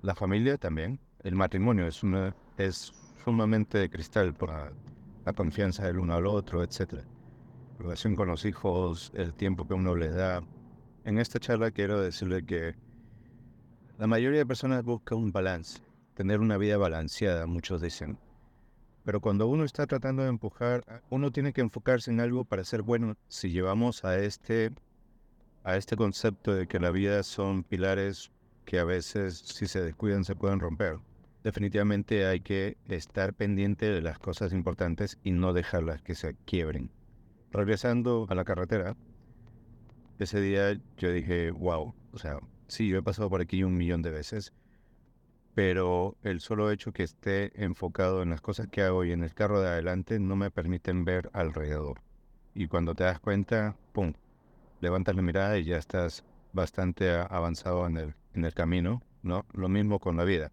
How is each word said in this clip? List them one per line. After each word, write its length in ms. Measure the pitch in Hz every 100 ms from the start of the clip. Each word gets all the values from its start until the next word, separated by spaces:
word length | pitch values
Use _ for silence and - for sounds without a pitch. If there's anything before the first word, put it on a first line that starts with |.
La 120 | 98 87
familia 420 | 92 104 123 139
también. 440 | 90 78 85 135 - _
El 140 | 95 92
matrimonio 500 | 92 95 110 107 85
es 160 | -
una, 320 | 104 95 95 - - -
es 380 | 95 87 - - - - -
sumamente 520 | 113 107 110 104 107
de 120 | 90
cristal 440 | 85 80 110 92
por 180 | 73 85
la, 200 | 78 71 - - - - - -
la 80 |
confianza 520 | - 85 90 98 87 95
del 140 | 90
uno 140 | 87
al 140 | 85 95
otro, 360 | 104 95 87
etcétera. 400 | 87 - 95 - - - - - - - - -
La 60 |
relación 320 | 85 85 113 95
con 140 | 95
los 160 | 80 104
hijos, 680 | - 98 90 90 85 - 104
el 180 | 85
tiempo 340 | 80 98 90 82
que 60 |
uno 220 | 95 92 85
les 200 | 80 87
da. 280 | 92 90 85 - - - - -
En 140 | - 107
esta 220 | 117 117
charla 320 | - 117 113
quiero 280 | 104 101 104
decirle 460 | 92 - 92 92 80
que 300 | 87 82 82 - - - - - - - - - - - -
la 100 | 110
mayoría 320 | 113 127 151
de 60 | 131
personas 360 | 123 131 127 120
busca 280 | 117 -
un 200 | 113 107
balance, 480 | 95 92 87 82 - - _ _
tener 260 | - 95 104
una 160 | 110 101
vida 220 | 104 104
balanceada, 680 | 92 80 78 - 101 87 82
muchos 340 | 87 - 90
dicen. 360 | 85 - 78 - - - - _ - _ - _
Pero 180 | - 101
cuando 240 | 113 101 113
uno 200 | 151 151
está 200 | - 143
tratando 380 | 135 135 131
de 60 | 131
empujar, 720 | 117 104 - 120 123 - 113 _
uno 200 | 131 143
tiene 220 | 123 139
que 80 | 135
enfocarse 480 | 117 - - 127 123
en 100 | 117
algo 240 | 120 123
para 200 | - 98
ser 180 | 92 113
bueno. 340 | 104 120 113 107 _
Si 240 | - 95
llevamos 520 | 85 92 104 120 113
a 140 | 95 92
este, 540 | 101 - - 113 110 - _ _ - _ - _ - _
a 140 | 92 95
este 180 | - 107
concepto 600 | 107 - 113 98 - 98
de 100 | 87
que 140 | 92
la 100 | 87
vida 320 | 90 98 101
son 400 | 98 - 98 95
pilares 680 | - 90 95 98 98 95 - _ _ _ -
que 140 | 90
a 40 |
veces, 540 | 85 90 - 104 95 85
si 300 | - - 101
se 160 | 95
descuidan, 400 | 85 - 107 101
se 120 | 90 92
pueden 240 | 98 98
romper, 380 | 85 80 95 78 - - - _
definitivamente 800 | 110 104 101 101 104 101 98 107 95
hay 140 | 92
que 380 | - 98 98 - -
estar 480 | 90 - - 95 98
pendiente 500 | 104 98 101 101 107
de 160 | 95
las 160 | 80 78
cosas 360 | - 87 101
importantes 680 | 92 87 85 87 82 101 -
y 100 | 101
no 200 | 90 92
dejarlas 480 | 90 82 87 82 76
que 140 | - 85
se 200 | 80 - -
quiebren. 440 | 90 80 73 - - - - - - -
Regresando 720 | 98 101 104 123 120 120 117 104
a 60 |
la 100 | 92
carretera, 520 | 90 90 90 110 90 - - - - - - - - - - - - -
ese 240 | 98 101
día 400 | 98 98 101 104 - -
yo 140 | 92
dije, 400 | 87 80 87 82
Wow, 420 | 85 90 82 76 - -
o 60 | -
sea, 220 | 80 71 - - -
sí, 200 | - 107
yo 100 | 95
he 60 |
pasado 260 | - 92 104
por 120 | 92
aquí 220 | 85 95
un 140 | 95 90
millón 240 | 87 85
de 80 | 85
veces, 420 | 78 - 110 - _ _ _ _ _ _ _ _ _ _ -
pero 600 | 98 92 90 90 92 -
el 200 | 104 87
solo 280 | - 107 107
hecho 220 | 104 -
que 120 | -
esté 600 | 85 - 101 98 101 -
enfocado 580 | 95 87 90 - 92 92
en 80 | 87
las 120 | 80
cosas 260 | - 101 107
que 160 | -
hago 220 | 95 92 87
y 80 |
en 100 | 85
el 100 | 82
carro 280 | - 104 101
de 80 | 92
adelante 500 | 85 85 92 87 113
no 160 | 95 98
me 160 | 101
permiten 540 | - 85 90 - 90 87
ver 240 | 90 -
alrededor. 680 | 101 80 76 76 76 73 - - - - - -
Y 140 | 101 85
cuando 260 | 87 85
te 120 | 82 90
das 140 | 87
cuenta, 540 | - 101 98 113 107 101 -
pum, 200 | - 87 - _ _ _ - - -
levantas 340 | 87 92 92 95
la 60 |
mirada 360 | 90 92 98 104
y 60 |
ya 140 | 80 85
estás 480 | - 92 85 - - - -
bastante 580 | 92 85 - 92 - 92
a-, 140 | 85
avanzado 640 | 87 92 85 80 92 90 87
en 100 | 80
el, 180 | 76 - -
en 100 | -
el 100 | 82
camino, 480 | - 82 87 87 120 - -
¿no? 220 | - 90 -
Lo 160 | - 92
mismo 300 | 98 101 101
con 180 | 92 82
la 80 | 87
vida. 260 | 90 76